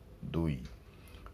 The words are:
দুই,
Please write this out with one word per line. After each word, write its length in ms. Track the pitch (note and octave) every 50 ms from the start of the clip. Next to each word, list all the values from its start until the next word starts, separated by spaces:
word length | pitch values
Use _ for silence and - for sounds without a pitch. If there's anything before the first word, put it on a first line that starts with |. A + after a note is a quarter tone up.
| - - - - -
দুই, 380 | C2+ C2 E2 E2 D#2+ C#2+ B1+ - - - - - - - - - - - - - -